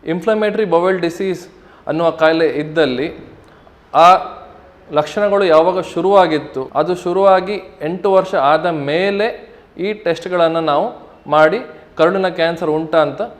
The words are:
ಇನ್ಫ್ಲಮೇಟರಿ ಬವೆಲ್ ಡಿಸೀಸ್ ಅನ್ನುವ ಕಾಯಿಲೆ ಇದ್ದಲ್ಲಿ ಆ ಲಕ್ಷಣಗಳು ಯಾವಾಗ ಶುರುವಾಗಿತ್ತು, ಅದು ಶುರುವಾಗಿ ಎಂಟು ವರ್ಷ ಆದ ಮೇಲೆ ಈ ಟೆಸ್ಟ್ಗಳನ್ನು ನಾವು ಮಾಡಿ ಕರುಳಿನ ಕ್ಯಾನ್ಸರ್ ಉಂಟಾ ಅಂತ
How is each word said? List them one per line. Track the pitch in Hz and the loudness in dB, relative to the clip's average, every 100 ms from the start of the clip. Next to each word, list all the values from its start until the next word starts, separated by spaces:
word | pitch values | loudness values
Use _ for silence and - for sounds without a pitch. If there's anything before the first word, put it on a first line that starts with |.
| - | -6
ಇನ್ಫ್ಲಮೇಟರಿ | 175 196 214 214 208 208 | -4 -2 0 -2 -2 0
ಬವೆಲ್ | 170 180 190 170 | 2 2 0 -4
ಡಿಸೀಸ್ | 170 190 170 - - - - - | -4 -6 -6 -12 -20 -20 -16 -6
ಅನ್ನುವ | 151 165 156 | -2 -2 2
ಕಾಯಿಲೆ | 160 165 160 135 | 2 2 0 -2
ಇದ್ದಲ್ಲಿ | 151 156 147 127 160 - - - - - - _ _ 147 170 | -4 0 0 0 -6 -8 -20 -20 -20 -20 -20 _ _ 4 6
ಆ | 185 - - - - - - - 151 | 6 2 -16 -20 -20 -20 -20 -6 -4
ಲಕ್ಷಣಗಳು | 151 - 208 202 190 | -4 -2 0 2 4
ಯಾವಾಗ | 156 170 180 170 | 4 4 0 -6
ಶುರುವಾಗಿತ್ತು, | - 180 202 180 151 139 131 131 139 | -4 2 4 4 0 -4 -10 -6 -4
ಅದು | 160 180 | -2 -2
ಶುರುವಾಗಿ | 180 180 196 190 185 208 - - 151 | -2 2 4 4 0 -8 -10 -10 -8
ಎಂಟು | 185 202 190 | -4 2 2
ವರ್ಷ | 185 180 135 | 2 0 2
ಆದ | 156 175 160 139 | 2 0 -4 -4
ಮೇಲೆ | 160 196 202 220 - - - _ - 190 | -2 -2 -2 -4 -4 -18 -20 _ -8 -8
ಈ | 208 175 | -6 -4
ಟೆಸ್ಟ್ಗಳನ್ನು | 160 190 180 165 165 160 | -6 -4 0 0 2 0
ನಾವು | 147 214 - - - - 151 | 0 -2 -8 -20 -20 -2 4
ಮಾಡಿ | 156 202 254 - - - | 4 2 -6 -20 -20 0
ಕರುಳಿನ | 165 190 185 165 | 0 2 -2 -2
ಕ್ಯಾನ್ಸರ್ | 165 170 165 156 | -2 -2 -4 -4
ಉಂಟಾ | 160 160 147 | 0 0 0
ಅಂತ | 139 233 | -2 -10